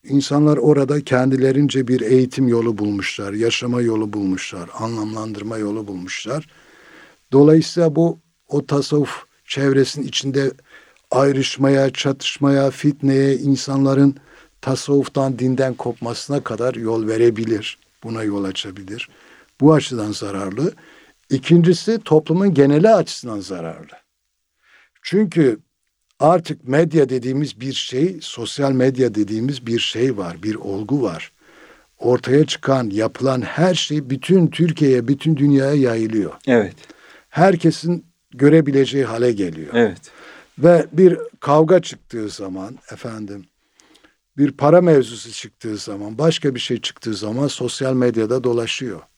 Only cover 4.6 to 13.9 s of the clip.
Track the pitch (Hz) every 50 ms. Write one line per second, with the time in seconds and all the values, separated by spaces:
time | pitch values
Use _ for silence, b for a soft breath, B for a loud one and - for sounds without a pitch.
4.6 | 87 85 - - 110 117 117 110 107 107 110 110 110 110 104 101 101 110 113 110
5.6 | 107 101 104 110 104 98 98 90 90 92 - - - 107 135 156 - b b b
6.6 | b b b b b b b b b b b b b _ 131 135 143 151 160 160
7.6 | 156 - - 175 165 160 143 160 170 170 165 - _ _ _ _ _ _ 143 147
8.6 | 139 - 147 143 131 - 151 147 139 - - - - _ _ _ _ - - 135
9.6 | 139 139 135 139 131 - - 147 135 131 - - - 139 127 139 135 135 127 -
10.6 | b b b b b b b b b _ - 127 139 139 135 135 131 - - -
11.6 | 135 139 139 135 135 131 127 - - 139 135 135 - - - - 143 139 139 139
12.6 | 139 135 131 - - 151 139 - 139 135 135 135 139 139 139 123 - 139 135 135
13.6 | - 143 135 135 135 135